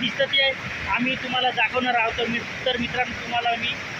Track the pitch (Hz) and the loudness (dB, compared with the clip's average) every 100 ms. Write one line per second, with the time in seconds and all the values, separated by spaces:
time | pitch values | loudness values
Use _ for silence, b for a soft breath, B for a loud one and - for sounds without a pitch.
0 | 254 196 269 277 269 262 - - - 202 | 0 0 2 4 2 0 -6 -6 -2 0
1 | 247 254 254 254 254 240 220 240 254 240 | 0 0 -2 0 2 2 2 2 2 2
2 | 226 233 226 233 - - 262 247 233 240 | 2 0 0 -2 -4 -2 0 0 0 0
3 | 240 240 - 240 240 226 233 240 - - | -2 -4 -2 0 2 0 -2 -4 -6 -8